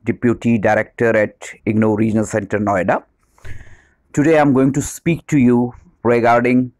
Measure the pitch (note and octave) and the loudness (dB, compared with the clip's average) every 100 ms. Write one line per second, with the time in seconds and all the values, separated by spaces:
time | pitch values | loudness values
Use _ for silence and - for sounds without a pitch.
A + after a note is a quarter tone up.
0 | - G2 B2 A2+ A#2+ A#2 G#2+ G#2+ G#2+ - | -6 -2 -2 -2 0 0 0 0 -2 -2
1 | A#2 A2 G#2 - - - G#2+ G#2+ A2 G#2+ | 0 0 -2 -6 -20 -10 -4 0 0 0
2 | A2+ G#2+ G#2 A2 G2 G#2 G2+ G2 F#2 G#3 | 0 -2 -2 -6 -4 -4 -2 -2 -2 -4
3 | - _ _ _ - - - - _ _ | -6 _ _ _ -14 -14 -16 -20 _ _
4 | _ - D3 D#3 C#3+ B2+ C#3 C#3 - - | _ -2 2 2 2 2 2 0 -6 -6
5 | E3 E3 - D3+ B2 A#2+ A#2+ - _ _ | -4 -4 -2 2 4 2 0 -8 _ _
6 | A2+ A#2+ A#2 A#2+ B2 B2+ B2+ | 0 2 2 2 2 0 -2